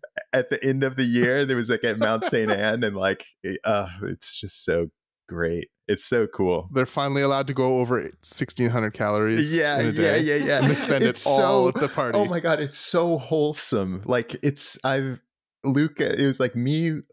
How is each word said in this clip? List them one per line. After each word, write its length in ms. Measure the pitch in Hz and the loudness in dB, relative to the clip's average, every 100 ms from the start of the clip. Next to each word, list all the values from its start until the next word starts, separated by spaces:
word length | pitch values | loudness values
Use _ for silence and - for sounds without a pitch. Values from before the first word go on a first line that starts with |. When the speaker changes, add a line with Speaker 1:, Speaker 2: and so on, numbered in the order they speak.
| - - - | -14 -14 -2
Speaker 1:
at 160 | 131 127 | -2 0
the 120 | 135 | -2
end 200 | 135 135 | 0 0
of 120 | 135 131 | 0 0
the 60 | 123 | 2
year. 400 | 120 120 135 139 | 4 4 2 0
There 120 | 127 | 0
was, 120 | 113 | 0
like, 140 | 113 | 0
at 140 | 117 107 | 0 0
Mount 240 | 110 113 | 0 0
Saint 280 | - 123 110 | 0 0 0
Speaker 2:
<laughs> 140 | 101 107 | 0 0
Speaker 1:
Anne, 160 | 113 | 0
and, 120 | 110 98 | -2 0
like, 280 | 95 95 - _ | 0 -2 -6 _
it, 160 | 98 104 | -8 -4
uh, 240 | - 104 95 90 | -2 -2 -2 -8
it's 360 | 101 92 - - | -10 -8 -10 -10
just 240 | 98 - - | -8 -4 -2
so 240 | 85 85 - _ _ - | 0 -2 -6 _ _ -12
great. 400 | 87 85 85 - _ - | -4 -2 -4 -8 _ -4
It's 160 | 104 | -2
so 220 | - 123 107 | 0 0 0
cool. 400 | - 92 87 90 | 0 0 0 -2
Speaker 2:
They're 120 | 135 127 | -2 -2
finally 340 | - 139 139 | -2 -2 0
allowed 240 | 139 139 139 | 0 0 -2
to 60 | |
go 260 | 131 131 127 | 0 2 2
over 300 | 123 123 - - | 2 0 -2 -6
sixteen 480 | - - - - 120 | -4 -2 -2 0 0
hundred 220 | 120 107 | 0 -2
calories 640 | - 107 104 110 113 147 165 | -2 0 2 2 2 2 0
Speaker 1:
Yeah, 240 | 151 143 | 0 0
Speaker 2:
in 60 | 117 | 0
a 20 | |
Speaker 1:
yeah, 100 | 104 - | 2 2
Speaker 2:
day 60 | 104 | 2
Speaker 1:
yeah, 140 | 156 147 143 | 2 0 0
yeah. 120 | 143 | 2
Speaker 2:
and 80 | 139 | 2
they 40 | 143 | 2
spend 280 | 135 139 | 2 2
Speaker 1:
It's 180 | 127 123 143 | 2 2 2
Speaker 2:
it 40 | |
all 80 | 135 | 4
Speaker 1:
so 300 | - 135 127 | 4 4 2
Speaker 2:
at 60 | 240 | 2
the 120 | 143 | -2
party. 280 | - 127 202 | -2 0 2
Speaker 1:
Oh 80 | 196 | 0
my 140 | 175 | 0
God, 200 | 165 156 | 0 0
it's 180 | 143 - | -2 -4
so 400 | - 175 170 160 | -2 0 2 0
wholesome. 840 | 123 160 147 151 - 110 92 90 104 | 0 2 2 2 0 0 -2 -4 0
Like, 300 | 123 113 - | 0 -2 -2
it's, 360 | 147 143 - - | -2 -2 -2 -2
I've, 380 | 135 135 135 123 _ _ _ _ | -2 -2 -2 -8 _ _ _ _
Luca, 560 | 139 139 156 - 151 - | 0 2 0 0 -2 2
it 60 | 139 | 2
was, 140 | 135 | 2
like, 160 | 127 123 | -2 0
me, 460 | 123 156 165 151 - | 0 0 0 -2 -8